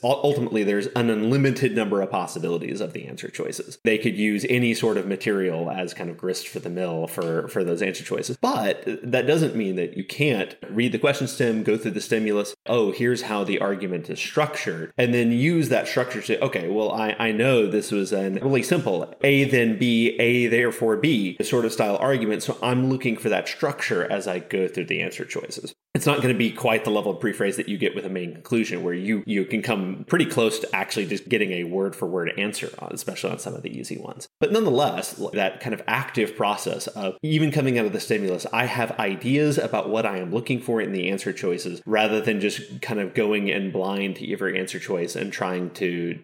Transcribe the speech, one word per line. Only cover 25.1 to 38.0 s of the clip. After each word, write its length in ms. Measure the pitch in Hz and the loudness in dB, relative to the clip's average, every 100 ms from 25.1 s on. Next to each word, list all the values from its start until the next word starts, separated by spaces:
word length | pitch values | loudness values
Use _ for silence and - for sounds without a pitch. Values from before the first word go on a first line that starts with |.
| - | -6
choices. 500 | - - - - - - _ - | -8 -8 -8 -12 -12 -16 _ 0
It's 100 | 147 | 2
not 160 | 147 | 4
gonna 140 | 127 110 | 2 2
be 160 | 113 | 0
quite 320 | - 120 110 | 2 2 2
the 80 | 113 | 2
level 220 | 104 101 | 0 0
of 60 | 87 | 0
pre-phrase 380 | 110 95 101 95 | -2 0 0 0
that 100 | 101 | -4
you 100 | 95 | -2
get 180 | 104 98 | -2 -2
with 100 | 95 | -6
a 40 | |
main 240 | 92 87 | -6 -6
conclusion, 500 | 78 - 117 104 87 | -10 -2 0 0 -2
where 100 | 87 | -2
you, 300 | 87 98 107 - | -2 0 -2 0
you 180 | 101 | -2
can 180 | 92 110 | 0 -2
come 440 | 104 101 92 - - | 0 -2 -2 -6 -2
pretty 180 | 170 - | 0 2
close 340 | 123 110 - | 2 2 0
to 160 | - 95 | -4 -4
actually 320 | 98 110 87 | -2 -4 -2
just 200 | 98 - | -4 0
getting 240 | 110 98 | 0 2
a 120 | 90 | -2
word-for-word 680 | 85 95 98 - 90 90 82 - | -2 -2 -2 -2 -2 -2 -2 -2
answer, 320 | 104 - - - | -4 -4 -10 -10
on, 120 | - | -10
especially 380 | - - - 98 | -8 -8 -6 -6
on 80 | 90 | -4
some 160 | 98 85 | -8 -8
of 80 | |
the 120 | - 62 | -10 -10
easy 220 | - - | -8 -10
ones. 300 | - - - - | -10 -14 -16 -2
But 120 | - | 2
nonetheless, 600 | 220 190 139 135 90 - - 82 | 2 4 4 2 -2 -8 -8 -4
that 280 | 95 95 - | 0 -2 -2
kind 120 | 120 | -6
of 80 | 104 - | -6 -2
active 480 | 127 - 120 104 - | -2 -2 -2 -2 0
process 520 | 104 104 90 95 - | -2 0 -4 -6 -6
of 300 | 107 95 - | -4 -6 -4
even 280 | 156 156 156 | 0 2 4
coming 280 | 147 135 120 | 2 2 2
out 60 | 107 | 2
of 80 | |
the 60 | |
stimulus, 460 | 98 | -2